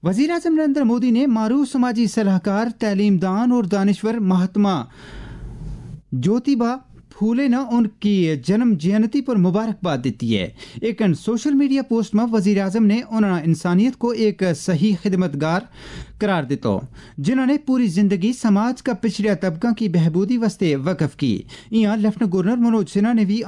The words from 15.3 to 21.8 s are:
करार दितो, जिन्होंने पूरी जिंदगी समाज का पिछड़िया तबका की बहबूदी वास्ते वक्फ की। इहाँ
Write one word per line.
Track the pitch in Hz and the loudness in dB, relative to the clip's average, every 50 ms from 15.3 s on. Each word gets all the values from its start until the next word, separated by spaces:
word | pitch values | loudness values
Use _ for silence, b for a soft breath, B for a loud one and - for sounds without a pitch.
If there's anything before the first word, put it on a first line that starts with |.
| 143 143 151 156 165 190 - - B B B B B B B B B - | -2 -4 -2 0 -2 -2 -4 -8 B B B B B B B B B -4
करार | 214 208 190 170 143 | -2 0 0 -2 0
दितो, | 123 143 - - 117 101 92 - - B B B B B B | -2 -4 -4 -2 -2 -2 -2 -4 -8 B B B B B B
जिन्होंने | 139 165 262 262 262 247 285 294 302 | -2 0 0 2 2 2 0 0 0
पूरी | - 262 254 247 208 | 0 0 2 0 0
जिंदगी | 156 185 208 196 202 185 170 226 | 2 2 2 2 2 0 0 -2
समाज | 254 - - 226 202 196 214 240 - - | -2 0 0 2 2 2 2 -2 -4 -4
का | - - 226 | -4 -6 -4
पिछड़िया | 190 - 226 - - 202 214 202 | -2 -2 -4 -2 -2 0 -2 0
तबका | 202 - 185 160 165 - 240 | 0 -2 -4 -4 -2 -2 -2
की | 226 214 226 208 | 0 0 -2 0
बहबूदी | 165 170 160 165 156 175 202 202 247 240 | 2 2 2 2 2 0 0 0 0 0
वास्ते | 233 214 - - 196 165 147 139 | 0 -2 -2 0 0 0 0 0
वक्फ | 135 170 185 - 160 143 - | 0 -2 -2 0 -2 -4 -2
की। | - 143 131 104 87 - B B B B B | -2 -2 0 0 -2 -4 B B B B B
इहाँ | 220 226 | 0 2